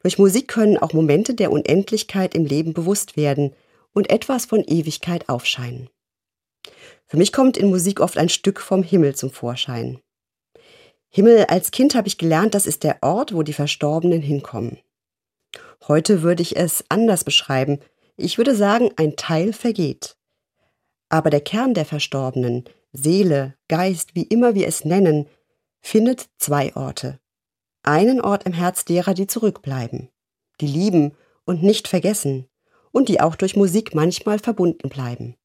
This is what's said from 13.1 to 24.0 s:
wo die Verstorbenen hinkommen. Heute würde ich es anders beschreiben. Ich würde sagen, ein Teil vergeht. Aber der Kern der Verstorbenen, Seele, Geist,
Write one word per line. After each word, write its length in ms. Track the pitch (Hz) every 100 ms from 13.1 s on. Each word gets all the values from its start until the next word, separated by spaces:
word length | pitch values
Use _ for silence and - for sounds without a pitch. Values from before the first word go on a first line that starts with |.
| 190 294
wo 80 | 175
die 120 | 151
Verstorbenen 680 | 151 147 - 147 160 175 165
hinkommen. 580 | 143 143 - 113 117 - _ _ _ _ _ _ _ - - _ -
Heute 360 | 151 160 196
würde 200 | 165 170
ich 140 | 170 -
es 260 | 170 - -
anders 340 | 190 226 185
beschreiben. 560 | - - - 131 135 143 - _ _ -
Ich 200 | - -
würde 180 | 240 226
sagen, 340 | 202 226 240 -
ein 180 | 156 143
Teil 380 | - 160 190
vergeht. 640 | 214 240 214 151 131 - - _ _ _ _ _ _ _ _ -
Aber 220 | 160 156
der 120 | 147
Kern 320 | - 214 262
der 120 | 214 147
Verstorbenen, 800 | 147 - 139 131 127 123 120 123 _ _
Seele, 640 | 131 147 185 190 143 135 - -
Geist, 440 | 160 185 175